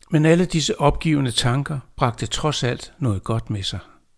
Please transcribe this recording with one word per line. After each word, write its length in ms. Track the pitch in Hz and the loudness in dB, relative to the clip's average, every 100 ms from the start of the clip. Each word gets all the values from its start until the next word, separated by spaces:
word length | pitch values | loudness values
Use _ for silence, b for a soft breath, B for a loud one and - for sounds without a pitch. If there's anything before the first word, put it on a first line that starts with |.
| _ | _
Men 140 | 156 156 | 2 6
alle 200 | 170 180 | 4 4
disse 340 | 160 139 - | 0 -2 2
opgivende 520 | 143 - 165 147 131 | 2 2 2 2 0
tanker 480 | 113 123 127 139 143 - - | 0 0 0 -2 -6 -10 -2
bragte 320 | 127 113 113 | -2 -2 -6
trods 360 | - 156 135 | -2 -2 -2
alt 300 | 123 127 - - | -2 -4 -10 -6
noget 240 | 131 95 | -2 -2
godt 260 | - 113 - | -2 -4 -4
med 140 | 107 | -6
sig. 160 | 95 98 - _ _ | -6 -8 -12 _ _